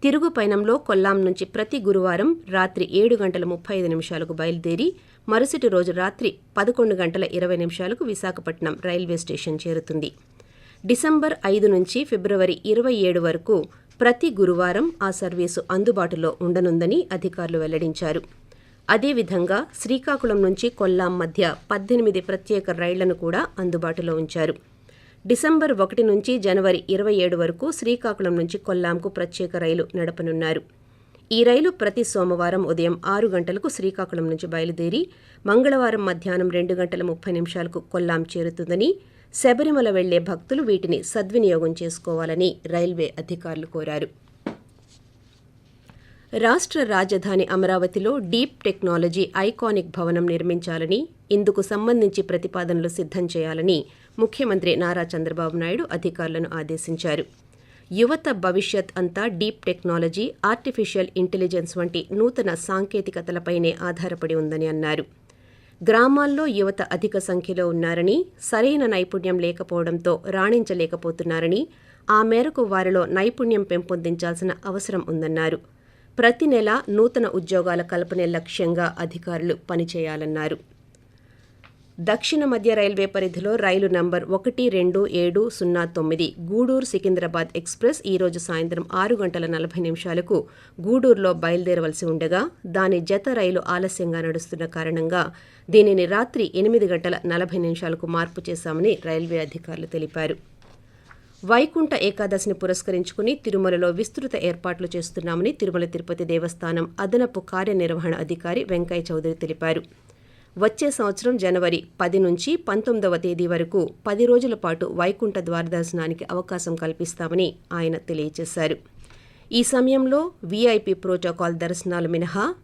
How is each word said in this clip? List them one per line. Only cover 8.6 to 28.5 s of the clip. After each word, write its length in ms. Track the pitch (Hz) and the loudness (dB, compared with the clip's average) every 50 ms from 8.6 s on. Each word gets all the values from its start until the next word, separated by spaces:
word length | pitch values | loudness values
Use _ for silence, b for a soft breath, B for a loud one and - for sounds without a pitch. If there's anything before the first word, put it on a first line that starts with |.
| - 160 156 - - | -4 -6 -6 -4 -4
రైల్వే 320 | 185 175 175 180 170 170 165 | -4 -2 -2 -2 -2 -4 -6
స్టేషన్ 420 | 170 - 156 147 - 165 156 156 - 170 | -4 -6 -8 -8 -6 -6 -6 -6 -4 -4
చేరుతుంది. 440 | 165 160 160 - 160 160 151 - - - - _ b b b b b b b b b b b | -4 -4 -2 -2 -2 -2 -2 -4 -10 -12 -20 _ b b b b b b b b b b b
డిసెంబర్ 480 | 190 247 247 - 311 311 302 294 311 - - - | 2 2 4 6 4 4 4 4 2 0 0 0
ఐదు 220 | 196 196 214 196 208 | 2 2 6 6 6
నుంచి 360 | 196 185 185 180 - 247 294 | 6 6 4 2 0 -4 -2
ఫిబ్రవరి 580 | 285 - 202 180 196 202 196 190 185 180 - - | 0 -2 -2 0 0 2 4 4 2 2 -2 0
ఇరవై 280 | 208 214 226 240 262 254 | 2 2 4 4 2 4
ఏడు 260 | 220 190 180 175 175 | 4 4 4 4 4
వరకు 480 | 170 170 160 165 165 - 220 180 156 - b b b b b _ | 2 2 0 -2 0 2 2 2 2 -2 b b b b b _
ప్రతి 340 | 247 240 240 240 - 330 240 190 | 4 4 4 4 2 -2 2 4
గురువారం 520 | 202 180 180 170 180 180 180 202 285 339 330 - 202 | 4 4 4 2 2 0 2 0 0 -2 -2 -2 -4
ఆ 80 | 190 | -4
సర్వీసు 500 | 185 - 202 180 175 175 175 170 170 - 165 - | -2 -4 -6 -6 -2 -2 -2 -2 -2 -6 -6 -2
అందుబాటులో 640 | 185 185 202 226 240 190 180 165 - 160 160 160 - - | -2 0 2 2 2 2 2 -2 -2 -2 -2 -2 -2 -2
ఉండనుందని 640 | 180 175 180 180 180 180 170 165 170 170 220 339 359 - | -2 0 2 2 2 4 2 2 2 2 2 2 0 -2
అధికారులు 460 | 190 175 - 185 175 - 175 165 165 160 | -4 -4 -4 -6 -6 -6 -8 -4 -2 -2
వెల్లడించారు. 640 | 160 156 160 160 160 165 160 - 185 160 151 - - - - - - b b b b b b b b b | -2 0 -2 -2 -2 -2 -4 -4 -4 -4 -4 -4 -6 -8 -20 -20 -20 b b b b b b b b b
అదేవిధంగా 760 | 190 220 214 285 294 240 220 165 185 185 170 180 190 208 294 - - - | 2 2 4 2 2 0 0 0 0 0 0 2 0 0 -2 -4 -10 -12
శ్రీకాకుళం 600 | - 214 254 262 262 - 285 269 - 240 214 208 | -4 -2 -2 -2 0 -2 -2 0 0 0 2 4
నుంచి 280 | 196 185 190 190 - 240 | 4 2 2 2 0 -2
కొల్లాం 500 | 240 - 208 190 185 180 185 175 180 180 | 0 0 0 2 2 2 2 0 0 -2
మధ్య 360 | 170 165 160 - 190 170 - - - - | -2 -4 0 0 0 0 0 -4 -6 -6
పద్దెనిమిది 500 | 208 202 196 202 247 240 233 214 196 185 | -4 -4 0 2 2 4 4 4 2 0
ప్రత్యేక 480 | 180 - 190 190 - - 214 196 190 - | -2 -2 -6 -6 -2 -2 -2 -2 0 -2
రైళ్లను 440 | 175 165 175 175 180 185 190 185 175 | -4 -2 0 -2 0 2 2 0 0
కూడా 340 | 170 - 165 170 190 320 - - - | 0 -2 -2 -2 -2 -2 -4 -6 -6
అందుబాటులో 560 | 190 180 170 170 165 165 160 - 175 165 165 | -4 -2 -2 -2 -2 -4 -4 -4 -4 -4 -2
ఉంచారు. 380 | 160 160 156 - 170 156 156 - - b b b b b b b b b b b b b 190 | -2 -4 -4 -2 -2 -2 -2 -2 -4 b b b b b b b b b b b b b 0
డిసెంబర్ 440 | 247 240 - 311 320 311 302 302 | 0 2 4 4 4 4 4 2
ఒకటి 320 | 269 196 196 190 - - 226 | 2 2 0 0 2 2 4
నుంచి 360 | 220 202 208 208 - 247 254 | 4 4 2 2 2 -2 0
జనవరి 440 | 190 196 185 196 190 190 180 170 175 - | 2 2 2 4 4 4 4 2 2 0
ఇరవై 260 | 190 190 202 214 208 | 0 0 2 2 2
ఏడు 220 | 196 180 180 175 170 | 4 4 2 2 2
వరకు 340 | 170 165 170 170 - 302 | 0 0 0 -2 -4 -4
శ్రీకాకుళం 640 | 311 - - 220 240 240 - 233 208 - 196 175 175 | -4 -2 0 0 0 0 0 -4 -4 -2 0 0 0
నుంచి 220 | 170 170 170 | 0 0 -2